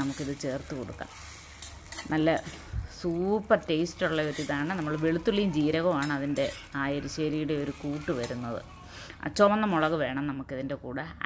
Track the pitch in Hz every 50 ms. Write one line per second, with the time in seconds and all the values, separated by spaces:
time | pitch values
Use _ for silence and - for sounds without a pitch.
0 | 139 139 135 - 143 139 139 - - 135 127 139 - - 147 131 113 - - -
1 | - - - - - - - - - - - - - - - - - - - -
2 | - - 151 156 156 165 156 - - - - - - - - - - - - -
3 | - 175 170 170 185 196 214 214 208 - 220 170 - - 156 156 170 165 - -
4 | 185 156 160 156 151 151 147 - 147 - 147 143 147 170 190 175 151 151 151 156
5 | 156 160 165 175 170 233 202 202 208 190 147 156 147 151 156 160 165 185 165 139
6 | 143 151 143 135 143 143 143 139 139 - - - - - - 139 139 139 143 143
7 | 135 139 - 165 156 151 151 156 156 143 156 143 139 139 139 - - 147 143 151
8 | - 175 151 123 117 - 123 123 120 117 117 - - - - - - - - -
9 | - - - - - - 196 - 202 202 208 214 220 208 175 156 156 156 165 156
10 | 139 123 131 139 143 147 135 135 127 - 135 131 139 135 139 - - 127 123 139
11 | 156 165 - - -